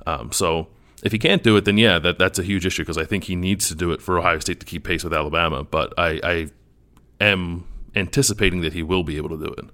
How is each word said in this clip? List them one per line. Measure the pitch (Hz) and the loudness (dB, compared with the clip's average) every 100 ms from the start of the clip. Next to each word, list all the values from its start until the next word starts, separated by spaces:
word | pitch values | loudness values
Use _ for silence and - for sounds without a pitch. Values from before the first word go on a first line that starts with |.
| - | -8
Um, | 73 58 | -6 -6
so | - 87 82 80 - _ - | -2 0 0 -4 -12 _ -6
if | 101 | -4
he | 110 | 0
can't | 160 196 | 2 4
do | 117 104 | 6 6
it, | 101 | 6
then | 101 | 6
yeah, | 113 87 | 6 6
that, | 85 85 | 2 2
that's | 92 - | 2 2
a | |
huge | 90 98 90 | -2 0 0
issue, | - 82 | -2 -4
'cause | 80 | -4
I | 80 | -2
think | 101 | -4
he | 87 90 | -2 -4
needs | 92 101 - | 0 0 -2
to | 80 | -2
do | 85 | -2
it | 78 | -2
for | - 90 | 0 0
Ohio | 87 80 | 2 0
State | 85 - | -2 -6
to | - | -8
keep | 85 | -10
pace | - 82 | -4 -4
with | 82 | 0
Alabama. | 80 78 82 85 69 | -2 0 0 0 -2
But | 71 80 67 - | -4 -2 -2 0
I, | 85 78 | -2 0
I | - 85 78 - _ _ _ _ _ - | -2 -2 -4 -10 _ _ _ _ _ 0
am | 104 95 87 85 - - - 101 | 2 2 0 -6 -10 -14 -6 -4
anticipating | 92 - 135 101 98 90 | -2 0 0 2 2 2
that | 80 | -2
he | 85 | -4
will | 80 92 | -2 -2
be | 78 76 | -2 -4
able | 76 | -6
to | 80 | -6
do | 78 | -8
it. | - - | -10 -14